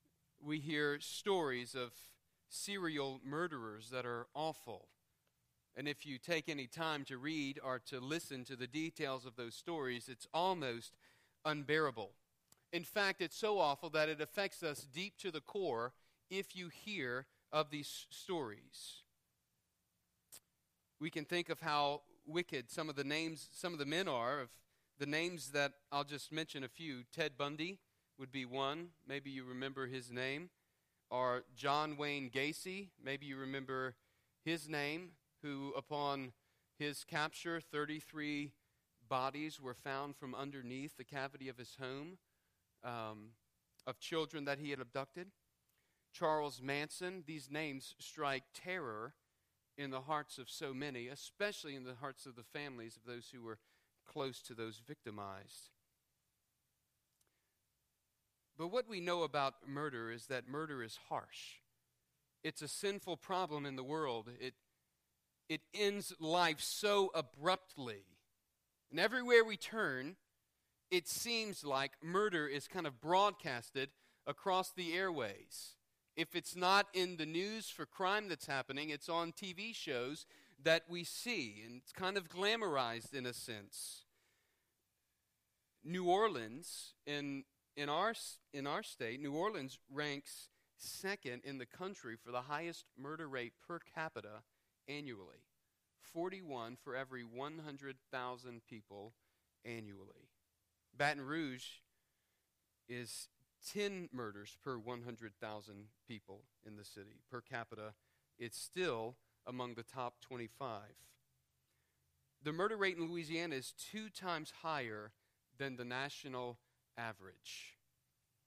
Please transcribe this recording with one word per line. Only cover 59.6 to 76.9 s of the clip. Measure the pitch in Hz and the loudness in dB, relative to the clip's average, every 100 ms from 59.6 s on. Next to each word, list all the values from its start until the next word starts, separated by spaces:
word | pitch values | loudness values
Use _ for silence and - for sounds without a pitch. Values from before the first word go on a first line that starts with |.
| 135 | -6
murder | 139 151 123 113 | -2 -2 -2 -4
is | 117 113 | -6 -2
that | 131 127 | -4 -2
murder | 143 156 135 | -4 -4 -4
is | 113 - - | -6 -8 -4
harsh. | 139 - - - - _ _ _ _ _ _ _ _ | -4 -4 -12 -12 -14 _ _ _ _ _ _ _ _
It's | 156 - | -6 -4
a | 147 | -6
sinful | - 202 202 - 160 | -2 -2 -2 -2 -4
problem | - 185 175 151 143 | 0 0 2 0 -2
in | |
the | 131 | -4
world. | 131 156 147 117 110 123 | -2 0 2 0 -4 -8
It, | 127 - _ _ _ _ _ _ _ _ - | -8 -8 _ _ _ _ _ _ _ _ -6
it | 156 _ | -6 _
ends | 196 202 202 - 180 | 2 2 2 -4 -4
life | 160 175 170 151 | 4 6 6 4
so | - - 208 202 190 | -2 2 6 6 6
abruptly. | 160 143 139 165 185 - - 123 104 95 - _ _ _ _ _ _ - | 4 -2 0 2 2 0 -8 -8 -8 -12 -20 _ _ _ _ _ _ -4
And | 151 | 2
everywhere | 214 247 247 240 | 4 4 10 12
we | 226 208 | 12 4
turn, | - 220 180 127 139 190 _ _ _ _ _ _ - | -2 2 2 2 -2 -6 _ _ _ _ _ _ 2
it | 180 - | 2 2
seems | - 240 233 214 190 | -2 2 2 2 -2
like | 147 135 139 - | 2 4 2 -2
murder | 160 185 214 175 147 | 2 4 6 4 2
is | 139 - | 0 -2
kind | 185 160 | -2 -2
of | 120 | -2
broadcasted | 151 185 202 190 160 120 - 135 135 _ _ _ | 6 8 8 6 -2 -2 -2 -2 -2 _ _ _
across | - 143 196 185 185 | -6 0 4 4 4
the | 185 170 | -2 0
airways. | 170 190 156 110 101 - - - - _ _ _ - | 2 2 2 0 -2 -10 -12 -12 -14 _ _ _ -2
If | 160 175 | 0 0
it's | - | -2
not | 175 180 196 202 | 4 8 8 6